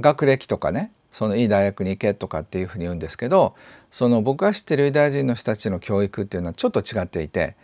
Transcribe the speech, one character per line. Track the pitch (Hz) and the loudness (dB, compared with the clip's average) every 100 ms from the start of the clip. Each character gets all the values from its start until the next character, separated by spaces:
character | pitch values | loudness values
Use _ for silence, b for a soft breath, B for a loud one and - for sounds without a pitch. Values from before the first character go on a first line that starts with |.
学 | 147 147 139 | 2 4 2
歴 | 135 - | 2 0
と | - | -2
か | 78 | -2
ね、 | 110 214 _ _ | -2 -6 _ _
そ | - 110 | -4 -2
の | 104 | 2
い | 113 | 2
い | |
大 | 101 98 | 4 2
学 | 98 95 | 0 -4
に | |
行 | 95 | -2
け | 107 | -2
と | 101 98 | -2 -6
か | 78 | -8
っ | |
て | - 92 | -6 -6
い | |
う | 90 | -6
ふ | 98 | -6
う | |
に | |
言 | 87 | -6
う | 85 | -6
ん | |
で | - | -8
す | - | -8
け | 123 | 0
ど、 | 190 120 B B B B | 2 2 B B B B
そ | - 123 | 0 2
の | 117 | 4
僕 | 113 139 | 2 2
が | 196 | 0
知 | 202 | -2
っ | - | -2
て | 143 | 2
る | |
ユ | 143 | 2
ダ | 147 | 4
ヤ | 147 | 2
人 | 143 135 | 2 -2
の | 117 | -2
人 | - | -4
た | 110 | -4
ち | 107 | -2
の | 92 | -4
教 | - 101 | -2 0
育 | 101 - | 0 -2
っ | 98 | -6
て | 90 | -4
い | |
う | |
の | 85 | -6
は | |
ち | - 247 | -2 0
ょ | |
っ | |
と | 110 | 0
違 | - 107 | -2 -4
っ | 87 | -4
て | 87 | -6
い | 78 | -4
て、 | 90 78 - | -2 -2 -4